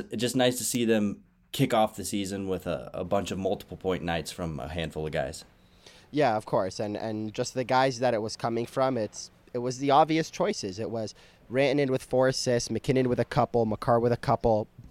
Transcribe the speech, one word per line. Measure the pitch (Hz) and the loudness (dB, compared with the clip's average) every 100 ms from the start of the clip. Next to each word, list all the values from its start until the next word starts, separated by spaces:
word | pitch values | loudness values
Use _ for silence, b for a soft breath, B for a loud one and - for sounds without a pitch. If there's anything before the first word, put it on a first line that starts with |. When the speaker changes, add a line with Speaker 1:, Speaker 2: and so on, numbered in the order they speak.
| - 110 | -6 -4
Speaker 1:
just | 120 131 | -2 2
nice | 127 127 | 2 2
to | |
see | 110 123 113 | -2 0 2
them | 110 104 - - _ _ | 2 2 -4 -14 _ _
kick | - 131 | 0 2
off | 117 107 - | 4 2 0
the | 90 | -6
season | 104 95 98 98 | -4 -4 -4 -4
with | 92 90 | -4 -2
a, | 73 - | -6 -6
a | - | -10
bunch | 87 101 87 | -2 -2 -2
of | 95 | -4
multiple | 95 - - - | -2 -4 -6 -6
point | 95 90 | -2 -2
nights | 85 82 71 | -2 -4 -4
from | - 85 71 | -6 -6 -6
a | 67 | -6
handful | 82 80 78 78 | -6 -6 -4 -4
of | |
guys. | 76 65 - - _ b b b b b | -4 -4 -8 -16 _ b b b b b
Speaker 2:
Yeah, | 143 135 110 | 0 2 0
of | - | 0
course. | 123 95 - | -2 -2 -4
And, | 107 104 | -6 -4
and | 110 110 110 | -4 -6 -6
just | 107 123 131 | -4 -4 -4
the | |
guys | 113 127 135 117 | 0 4 4 2
that | 127 | 0
it | 113 | 0
was | 110 - | -2 -4
coming | 120 117 117 | -4 -2 -4
from, | - 131 123 | 0 0 0
it's, | 107 - - - _ | -4 -6 -16 -20 _
it | 123 | -6
was | 123 123 | -4 -2
the | 139 | 4
obvious | 139 156 160 160 | 6 6 2 -2
choices. | - 185 - 101 95 | -2 -2 -2 -6 -6
It | 101 | -6
was | 113 107 - b b - | -4 -6 -10 b b -4
Rantanen | 123 139 143 139 | 2 4 4 2
with | 131 | 0
four | - 127 131 | 0 2 2
assists, | 131 - 120 - | 2 0 0 0
MacKinnon | 113 - 131 127 | -2 2 2 2
with | 120 | 2
a | 117 | 0
couple, | - 117 120 110 | 2 2 2 2
Makar | 104 - 117 | 0 2 4
with | 120 | 4
a | 117 | 0
couple, | - 117 120 107 117 - - | 2 2 4 2 0 -10 -2